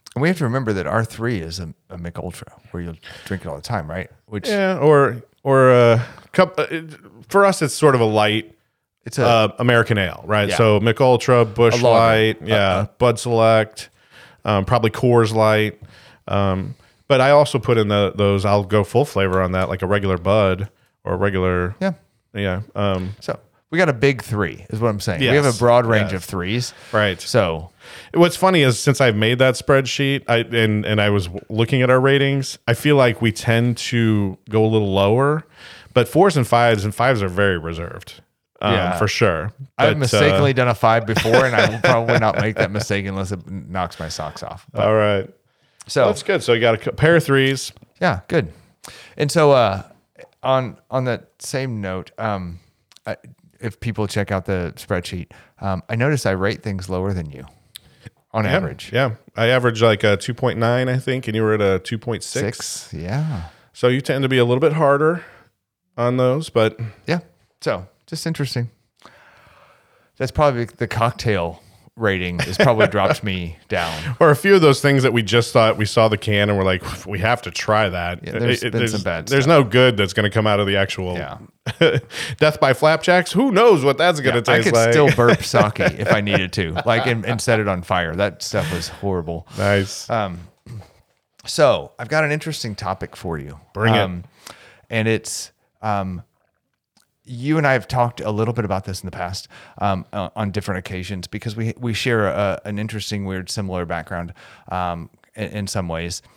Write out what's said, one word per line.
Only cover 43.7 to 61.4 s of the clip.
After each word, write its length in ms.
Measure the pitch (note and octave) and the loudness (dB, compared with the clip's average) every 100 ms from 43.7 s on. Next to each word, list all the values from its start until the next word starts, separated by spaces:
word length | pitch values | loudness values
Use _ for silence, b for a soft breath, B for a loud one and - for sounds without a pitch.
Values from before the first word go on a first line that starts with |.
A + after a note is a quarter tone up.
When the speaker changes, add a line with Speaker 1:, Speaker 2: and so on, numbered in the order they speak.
| F#2 F2 - | -6 -6 -8
Speaker 1:
my 80 | E2 | -10
socks 340 | - D#2 - | -8 -10 -10
off. 220 | - F#2 - | -14 -16 -10
But 120 | A2 G#2 | -2 2
Speaker 2:
All 80 | A2 | 2
right. 340 | G#2 G2+ G2 _ _ b b b - | 2 0 -4 _ _ b b b -6
Speaker 1:
So 200 | C#3+ A2+ | 0 2
Speaker 2:
That's 160 | G#2+ | 0
good. 200 | - F#3 | -2 -2
So 80 | A2 | 0
you 80 | A#2 | 2
got 220 | A#2 A2+ | 2 0
a 20 | |
c-, 80 | - | -2
pair 240 | - D3+ E3+ | 0 2 4
of 80 | |
threes. 480 | D#3 C3+ C3+ C3+ - - - - | 4 2 2 -2 -8 -14 -20 -4
Speaker 1:
Yeah, 180 | F3+ F2+ - | -2 -2 -4
good. 240 | E3+ F2 - B B B B B B | -4 -4 -8 B B B B B B
And 160 | D3 | -2
so, 200 | E3 D3+ | 2 4
uh, 320 | C3+ A2 G2 - _ _ _ - _ | 6 4 0 -8 _ _ _ -20 _
on, 340 | B2+ C3 B2 - _ | -2 0 -2 -8 _
on 140 | C3 B2+ | -4 -2
that 240 | A2+ - _ | -4 -8 _
same 400 | - C3+ C3 A2+ | -10 -6 -6 -6
note, 320 | G2 F#2 F2+ - | -6 -8 -10 -8
um, 420 | A2+ G2 F2+ F2 _ _ _ _ - | -6 -6 -8 -12 _ _ _ _ -12
I, 100 | - - - _ _ | -12 -14 -20 _ _
if 180 | A2+ - | -12 -8
people 280 | A#2 G#2+ G#2 | -8 -6 -4
check 220 | - G2 | -4 -4
out 140 | G2 F2+ | -4 -4
the 280 | F#2 E2+ - | -4 -6 -10
spreadsheet, 560 | - F#2 - F#2 E2 b b b | -6 -6 -4 -10 -12 b b b
um, 220 | G2 F#2 - | -6 -6 -6
I 80 | A#2 | -2
noticed 320 | C3 D3 G#2 | 0 0 -2
I 40 | |
rate 320 | F#2+ F#2+ A#2 | -2 -2 -4
things 260 | A2 F#2+ F#2 | -6 -8 -6
lower 240 | F#2 F#2+ | -4 -4
than 180 | F#2 D#2 | -4 -8
you 140 | C2+ C2+ _ B B B B B B _ | -12 -20 _ B B B B B B _
on 100 | A2+ | -4
Speaker 2:
Yeah, 80 | G#2 | -2
Speaker 1:
average. 400 | E3+ F#2 - - | -2 -4 -10 -6
Speaker 2:
yeah. 180 | A#2+ C3 A2 _ - | -2 -2 -4 _ -2
I 120 | A2+ | 0
average, 340 | B2+ B2 A2+ | 2 2 2
like, 220 | A#2 G#2 | 2 4
a 120 | G#2+ G2+ | 2 0
two 160 | - B2 | -2 -4
point 240 | B2+ D#2+ | -2 0
nine, 300 | A2+ B2 B2+ | 0 0 0
I 100 | B2+ | -2
think, 280 | C3 C3 B2 | -2 -4 -4
and 80 | |
you 60 | A2 | 0